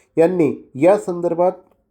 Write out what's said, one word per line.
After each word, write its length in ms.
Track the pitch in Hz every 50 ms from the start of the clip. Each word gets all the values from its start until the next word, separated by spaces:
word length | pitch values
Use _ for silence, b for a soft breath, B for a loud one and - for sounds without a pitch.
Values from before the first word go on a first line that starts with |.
| b b b
यांनी 540 | 151 165 175 185 175 156 131 - - - _ -
या 240 | 127 147 175 208 202
संदर्भात 540 | 208 196 175 175 175 170 165 165 175 185 185 - _ _ _ _ _ _